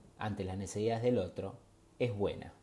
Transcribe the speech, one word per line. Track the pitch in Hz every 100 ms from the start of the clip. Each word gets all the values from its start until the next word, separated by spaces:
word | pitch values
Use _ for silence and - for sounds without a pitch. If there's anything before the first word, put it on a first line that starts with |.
| - -
ante | 107 101
las | 92 95
necesidades | 95 104 110 113
del | 123 120
otro | 90 - 98 - - - - -
es | 120
buena. | 104 95 - 76 -